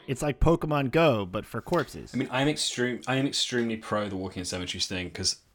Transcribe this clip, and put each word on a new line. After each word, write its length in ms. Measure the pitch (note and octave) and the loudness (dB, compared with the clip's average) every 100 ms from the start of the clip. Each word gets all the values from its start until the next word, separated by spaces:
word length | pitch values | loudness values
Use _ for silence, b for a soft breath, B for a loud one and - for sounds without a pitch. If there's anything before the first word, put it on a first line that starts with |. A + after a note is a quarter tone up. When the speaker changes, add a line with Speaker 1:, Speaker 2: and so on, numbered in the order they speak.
| - | -6
Speaker 1:
It's 140 | C3 | -2
like 180 | D3 C3+ | -2 4
Pokemon 520 | D#3 E3 D#3 D3 C3+ | 6 6 4 0 2
Go, 340 | D#3+ E3 A2 F#2+ | 4 6 4 0
but 200 | G#2 - | -6 -8
for 140 | A#2+ | -10
corpses. 520 | - F3 - D#2 A1+ | -2 -2 -2 -6 -8
Speaker 2:
I 40 | A#2+ | -4
mean, 120 | C3+ | -2
I'm 160 | B2+ C#3+ | 0 0
extreme-, 540 | D3+ - - B2 A#2 - | 0 -2 0 0 0 -2
I 80 | C3+ | 0
am 120 | C3+ | 0
extremely 480 | - - B2 A#2 A2 | 0 0 0 0 -2
pro 320 | - G#2 G#2 | -2 -2 -2
the 80 | F#2+ | -4
walking 240 | F#2 F#2 | -6 -6
in 60 | F2+ | -6
cemeteries 400 | F#2 F2 F#2 - | -4 -4 -4 -4
thing, 220 | F#2 F2 | -4 -6
'cause 260 | - F#2 - _ | -2 -2 -4 _